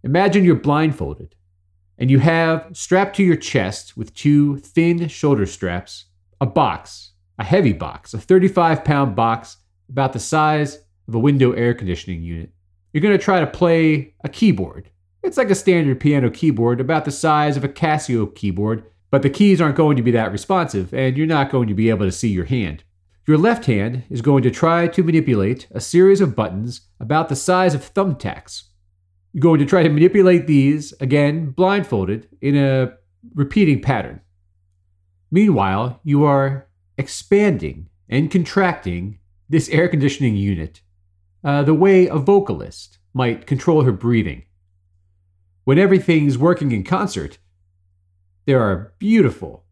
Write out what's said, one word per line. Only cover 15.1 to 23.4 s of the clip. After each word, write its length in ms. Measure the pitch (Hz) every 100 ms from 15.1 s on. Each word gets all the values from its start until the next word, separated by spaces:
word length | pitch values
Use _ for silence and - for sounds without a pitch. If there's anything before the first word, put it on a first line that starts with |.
| _
It's 140 | 381 349
like 120 | 220
a 40 | 190
standard 440 | - 175 147 131
piano 300 | 147 143 120
keyboard, 480 | - 160 113 117 123
about 240 | 127 160 156
the 60 |
size 440 | 135 160 151 147 139
of 60 |
a 60 | 135
Casio 640 | - 165 151 - 117 101
keyboard, 500 | - 101 90 104 110 - _ _
but 100 | 139
the 80 | 139
keys 320 | 139 202 180
aren't 140 | 160 139
going 200 | 156 139
to 40 |
be 80 | 120
that 200 | 117 107
responsive, 640 | 98 - 190 160 101 90 -
and 200 | 131 131
you're 120 | 160
not 240 | 160 139
going 160 | 135 117
to 80 | 98
be 140 | 113
able 160 | 107 98
to 40 |
see 180 | 90 117
your 160 | 92 85
hand. 380 | 131 92 76 _ _ _ _ -
Your 100 |
left 280 | 151